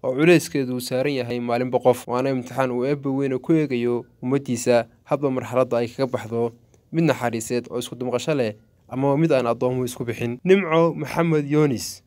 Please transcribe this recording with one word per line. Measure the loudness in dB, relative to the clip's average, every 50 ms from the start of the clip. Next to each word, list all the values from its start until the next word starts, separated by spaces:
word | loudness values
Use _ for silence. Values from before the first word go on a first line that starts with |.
| -4
oo | -4 0
culayskeedu | 4 6 6 6 6 4 2 -2 -2 -2 -2 -4
uu | -6
saaran | -6 -4 -2 -2 -2 0 -2
yahay | -2 -4 -4 -4 -4
maalinba | -2 -2 0 0 0 0 0 2
qof. | 4 4 2 2 0 -2
Waana | 0 0 0 0
imtixaan | 0 -2 -4 -6 -2 -2 -2 0
uu | 0 -2 0
Eebbe | -2 -2 -2 -2 -4
weyne | -2 0 0 -2 -2 -4
ku | 0 2 2
eegayo | 2 2 0 -2 0 0 0 0 -2 -4 _ _ _ -4
ummaddiisa | 0 0 0 0 -2 -4 -2 2 2 2 2 2 0 _ _ _
hadba | -4 -4 -2 0 -2
marxaladda | -2 -2 -6 -2 0 0 2 2 2 -2
ay | -2 -2
kaga | -2 -4 -4 -2
baxdo, | -2 -6 -6 -4 -4 -2 -2 -2 -4 -10 _ _ _ _ _ _
mid | -2 2 2
naxariiseed | 2 2 2 0 -4 -4 -4 -6 -2 -4 -4 -4 -4
oo | -8 -8
isku | -8 -8 -10
damqasho | -8 -6 -4 -4 -2 -2 0 0
leh, | 0 0 -2 -4 -8 _ _ _ _ _ _
ama | -6 -2 0 0 2 2
mid | 2 4
aan | 2 2 2 0
addoomuhu | -2 0 0 -2 0 -2 -4
isku | -6 -6 -8 -6
bixin. | -6 -6 -4 -4 -6 -6 -4 _
Nimco | 4 4 4 4 2 2 2 2 2 0
Maxamed | -4 -8 -6 -2 0 2 2 2 0 0
Yoonis | 2 2 4 4 4 2 -2 -4 -8 -12 -16 _